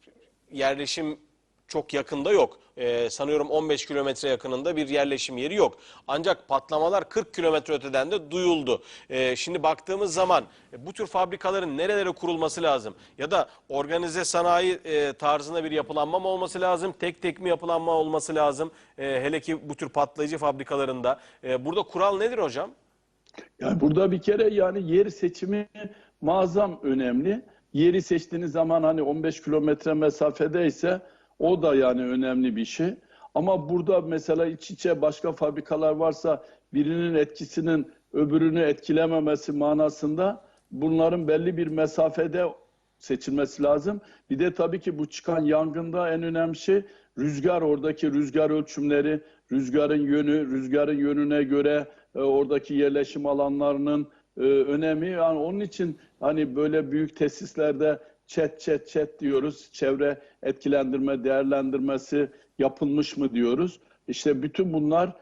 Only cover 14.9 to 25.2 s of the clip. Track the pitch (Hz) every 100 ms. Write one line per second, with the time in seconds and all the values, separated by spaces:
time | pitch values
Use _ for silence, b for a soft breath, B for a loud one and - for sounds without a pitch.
14.9 | 151 143 135 147 151 147 165 156 151 151
15.9 | 151 147 180 185 185 180 185 185 175 185
16.9 | - 175 160 180 175 185 170 175 165 165
17.9 | 160 156 156 - 156 147 139 160 b b
18.9 | b 139 131 139 156 156 160 151 143 143
19.9 | 143 143 - 151 156 147 135 135 139 131
20.9 | 127 120 135 B B 131 127 139 190 -
21.9 | 180 196 196 226 240 156 123 202 - _
22.9 | _ _ _ _ - B - - 175 151
23.9 | 156 190 180 208 208 214 208 185 202 165
24.9 | 180 208 -